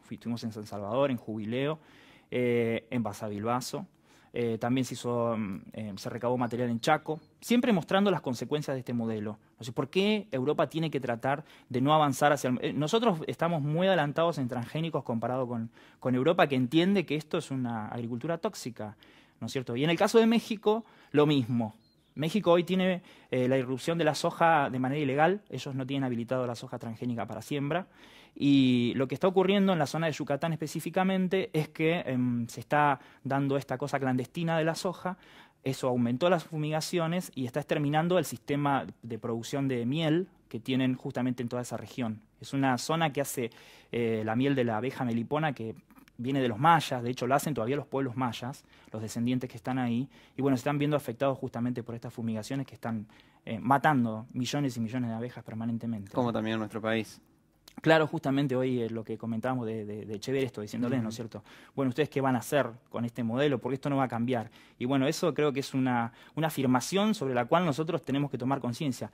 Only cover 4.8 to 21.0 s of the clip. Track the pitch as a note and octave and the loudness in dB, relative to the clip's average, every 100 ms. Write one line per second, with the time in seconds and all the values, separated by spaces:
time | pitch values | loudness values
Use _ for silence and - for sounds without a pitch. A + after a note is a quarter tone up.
4.8 | B2 B2 B2 A#2+ A#2 A2 G#2 F#2+ - - | -2 -4 -4 0 0 0 -4 -8 -12 -12
5.8 | G#2+ G2 B2 A#2+ A#2+ B2 A#2+ A#2 B2 A#2 | -10 -10 -10 -4 -2 0 0 0 -2 0
6.8 | - D#3 - D#3 - _ - A#3+ B3+ G3 | 2 2 0 -8 -10 _ 0 2 4 2
7.8 | - G3 G3+ E3+ - A#2+ B2 D3+ D3+ C3 | 2 2 4 2 -2 -4 -2 -4 -2 -6
8.8 | B2 A#2+ A2+ A2 G#2 G#2+ _ _ A#2 B2 | -4 -2 -2 -2 -6 -8 _ _ -8 -6
9.8 | C3+ F#3 G3+ G#3+ F#3+ C3+ C3 D3+ D3 D#3+ | -2 0 2 0 -2 -2 0 2 0 0
10.8 | D#3+ C#3 A#2+ A#2 C3 C#3+ - - - B2 | -2 -2 -2 -2 0 -2 -4 -20 -6 0
11.8 | C3+ D#3 D3 C3 D3 D3 B2+ B2 D3+ - | 4 6 4 4 4 4 2 0 -2 -2
12.8 | D3+ A3+ A#3 E3 - B2+ E3 E3 C#3+ D#3 | 0 2 4 2 -2 -2 0 0 0 2
13.8 | F#3+ F#3 D3 C#3 E3+ D#3 B2+ B2 A#2 D3+ | 4 4 2 2 2 2 -2 -4 -4 -4
14.8 | E3 D3+ B2+ A#2 A#2 B2+ B2 A#2+ A#2 - | -2 -2 -2 -2 -2 -2 -2 -4 -6 -10
15.8 | - - C3 B2 D3 F#3 D#3+ C3 B2+ D#3 | -20 -6 0 2 4 4 4 4 2 4
16.8 | F3+ G3+ D3+ D3 D3+ F3 - C3+ B2 A2+ | 4 2 0 -4 -2 -4 -4 -4 -4 -4
17.8 | G#2+ A#2+ A#2 A#2+ D#3 E3+ G#3+ - C3 A2+ | -6 -6 -6 -6 -4 -4 -4 -6 -10 -8
18.8 | G#2+ G#2 - - _ _ A2+ C3+ B2+ A#2+ | -10 -12 -20 -20 _ _ -6 -4 -4 0
19.8 | D3+ E3+ G#3 A#3 A3+ A3+ - G#3+ - A3 | 0 4 6 6 6 4 0 -2 0 0
20.8 | - - | -2 -16